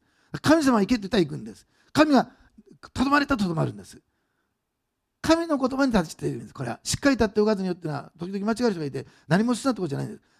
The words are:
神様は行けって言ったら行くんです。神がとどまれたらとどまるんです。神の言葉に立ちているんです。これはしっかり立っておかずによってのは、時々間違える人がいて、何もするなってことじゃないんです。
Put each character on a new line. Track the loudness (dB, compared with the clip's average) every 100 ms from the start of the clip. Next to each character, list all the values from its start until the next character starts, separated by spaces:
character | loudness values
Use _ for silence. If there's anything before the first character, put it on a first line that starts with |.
| _ _ _ -4
神 | 4 4
様 | 4
は | 2
行 | 2
け | 0
っ |
て |
言 | 0
っ |
た | 0
ら |
行 | 0
く | -4
ん |
で | -14
す。 | -18 _ _ _
神 | 2 6
が | 6 2 -6 _ -20 _ -20 -12
と | -4
ど | 0
ま | 2
れ | 2
た | 0
ら |
と | 0
ど |
ま | -2
る | -4
ん | -6
で |
す。 | -16 -20 _ _ _ _ _ _ _ _ _ _ _ _
神 | 2 2 2
の | -2
言 | 0
葉 | 0 2
に |
立 | 2 -2
ち | -6
て | -8
い |
る | -8
ん |
で | -10
す。 |
こ | -10
れ | -10
は | -8
し | -8
っ | -2
か | 0
り | 2
立 |
っ | 2
て | 2
お | 0
か | 0
ず |
に | -2
よ |
っ | -6
て | -6
の |
は、 | -8 -10 -12
時 | -10
々 | -6
間 | -4
違 | -2
え |
る | -2
人 | -2
が | -6
い |
て、 | -8 -10 _ -2
何 | 0
も | 2
す | 0
る | -2
な |
っ |
て | -2
こ |
と | -4
じ |
ゃ | -6
な |
い | -8
ん |
で | -10
す。 | _ _